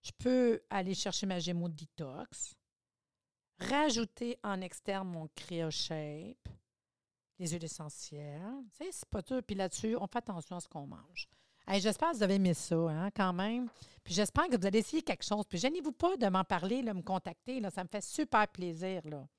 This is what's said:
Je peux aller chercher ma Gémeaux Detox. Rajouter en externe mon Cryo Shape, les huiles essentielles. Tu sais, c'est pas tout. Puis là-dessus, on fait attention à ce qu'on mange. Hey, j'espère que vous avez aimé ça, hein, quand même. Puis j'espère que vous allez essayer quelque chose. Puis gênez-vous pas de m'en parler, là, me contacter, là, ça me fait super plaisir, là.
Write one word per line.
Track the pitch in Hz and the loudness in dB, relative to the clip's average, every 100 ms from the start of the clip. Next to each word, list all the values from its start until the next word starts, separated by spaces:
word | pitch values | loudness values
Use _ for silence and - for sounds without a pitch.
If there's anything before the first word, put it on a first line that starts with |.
Je | - | -16
peux | - 247 254 240 226 _ | -2 2 6 6 4 _
aller | 202 185 | -2 0
chercher | 190 202 - | -2 -2 -2
ma | 196 180 | 0 0
Gémeaux | 165 175 175 | 0 0 -2
Detox. | 156 160 - 143 139 - - - - _ _ _ _ _ _ _ _ _ _ | -4 -12 -10 -8 -8 -12 -8 -10 -10 _ _ _ _ _ _ _ _ _ _
Rajouter | - 277 302 233 226 - 240 - | 0 4 4 4 -2 -2 -6 -4
en | 208 190 | -4 -4
externe | 180 - - 196 190 | -4 -8 -4 -2 -2
mon | 165 156 | -6 -8
Cryo | - - 170 160 | -12 -6 -2 -2
Shape, | 151 - 160 151 147 190 - - - _ _ _ _ _ _ _ - | -2 -4 -4 -6 -8 -12 -14 -16 -16 _ _ _ _ _ _ _ -8
les | 175 | -6
huiles | 170 | -4
essentielles. | 160 - 151 - - 147 147 147 196 277 226 | -6 -10 -10 -12 -12 -10 -10 -10 -10 -10 -12
Tu | - | -10
sais, | 359 | -10
c'est | - - | -10 -6
pas | 214 | -6
tout. | - 254 | -2 -4
Puis | - | -2
là-dessus, | 196 185 - 220 240 | -2 -2 0 -2 -2
on | 196 | -2
fait | 240 | -4
attention | 233 175 - 175 | -4 -8 -6 -10
à | |
ce | - | -8
qu'on | 156 | -10
mange. | 143 76 - - - _ _ _ - | -10 -12 -14 -14 -14 _ _ _ 0
Hey, | 196 | 2
j'espère | 208 - 330 | 2 2 0
que | 262 | 4
vous | |
avez | 196 | 4
aimé | 196 185 | 6 6
ça, | 156 - | 4 2
hein, | 165 165 156 196 | 2 2 0 -2
quand | - 190 | 2 2
même. | 175 202 240 240 - - - | 2 0 -2 -4 -10 -20 -20
Puis | - | -2
j'espère | 180 202 - 339 | 0 2 4 4
que | |
vous | 240 196 | 4 4
allez | 214 | 4
essayer | - 311 | 2 -2
quelque | - 185 | 0 -4
chose. | - 208 202 | 0 -2 0
Puis | 175 | 0
gênez-vous | 254 349 302 | 0 0 -2
pas | 240 349 | 2 2
de | 381 208 | 4 4
m'en | 185 | 4
parler, | 190 180 185 247 | 2 0 2 0
là, | 233 | 0
me | 190 | -2
contacter, | - 190 - - - 262 | -2 -2 -2 -10 -6 -4
là, | 202 | -4
ça | 185 | -4
me | 180 | -6
fait | 208 | -6
super | - - 302 220 208 | -4 -2 4 6 6
plaisir, | - 180 165 185 185 | 2 -6 -2 -4 -4
là. | 156 147 139 | -6 -10 -10